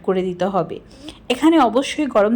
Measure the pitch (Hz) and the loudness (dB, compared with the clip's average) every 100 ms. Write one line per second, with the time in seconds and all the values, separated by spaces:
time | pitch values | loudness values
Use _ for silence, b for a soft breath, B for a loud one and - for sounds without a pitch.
0 | - 185 185 180 185 190 165 - - B | -4 -2 -2 -2 -2 -2 -4 -8 -16 B
1 | 302 B - 262 311 330 240 226 269 - | -20 B -6 0 4 4 4 2 -2 -4
2 | 285 226 202 | -2 2 2